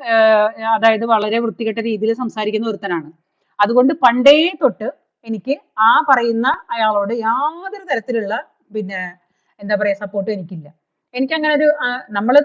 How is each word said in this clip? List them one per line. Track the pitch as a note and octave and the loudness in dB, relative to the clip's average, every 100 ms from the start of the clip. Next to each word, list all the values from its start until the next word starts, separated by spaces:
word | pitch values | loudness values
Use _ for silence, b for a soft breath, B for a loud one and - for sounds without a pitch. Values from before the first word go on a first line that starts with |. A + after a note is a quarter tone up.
ഏഹ്, | B3 A3+ A3 G#3+ G#3+ A3+ | -2 2 4 4 0 -2
അതായത് | A3 G#3 A3+ A3 | -4 2 2 2
വളരെ | A#3 A3 G#3 A#3 | 2 0 2 -2
വൃത്തികെട്ട | A#3 - A3 G#3+ | -2 -4 -6 -4
രീതിയിൽ | A3+ G#3+ A3 | -4 -2 -2
സംസാരിക്കുന്ന | A3+ A#3+ A3 G#3+ G#3+ A#3 | -2 -4 -4 -4 -2 -4
ഒരുത്തനാണ്. | F#3+ G3+ E3+ D3 - _ _ _ - | -6 -6 -6 -8 -18 _ _ _ -2
അതുകൊണ്ട് | G#3 A#3+ C4 | 2 4 2
പണ്ടേ | E4+ B3+ B3 B3+ D4+ E4+ F#4+ | 4 2 6 6 6 4 0
തൊട്ട് | C#4 - A3 - _ _ | -2 -2 -10 -10 _ _
എനിക്ക് | A3+ G#3+ B3+ D4 _ - | -10 -6 -4 -6 _ 2
ആ | A3 B3 C#4+ | 4 4 4
പറയുന്ന | A#3+ A#3 A3+ B3 E4 - | 2 2 0 0 -2 -6
അയാളോട് | A#3 A3 G#3 G3+ | -2 0 0 -2
യാതൊരു | A#3 A3 B3 D4+ E4+ F#4+ G4 | -2 -2 0 -2 -4 -12 -10
തരത്തിലുള്ള, | F#4 A#3+ A3 A#3 G3+ A3+ - _ _ | -4 -4 -2 -4 -2 -6 -8 _ _
പിന്നെ, | G#3+ F#3+ G3 F3+ F3+ _ _ _ - | -8 -8 -8 -10 -14 _ _ _ -12
എന്താ | G3+ | -6
പറയാ, | G#3 G#3 | -2 -2
സപ്പോർട്ടും | G3 G3+ G#3 F#3+ | -4 -6 -6 -4
എനിക്കില്ല. | G3+ F3 E3 D3 _ _ _ _ | -6 -8 -12 -16 _ _ _ _
എനിക്കങ്ങനെ | B3 C4+ D#4 D4+ | -6 -2 -2 0
ഒരു, | D4 D4+ D4+ | 2 2 2
ആ, | B3 B3+ - | -2 -6 -6
നമ്മള് | G#3 A3 C#4+ | -4 2 4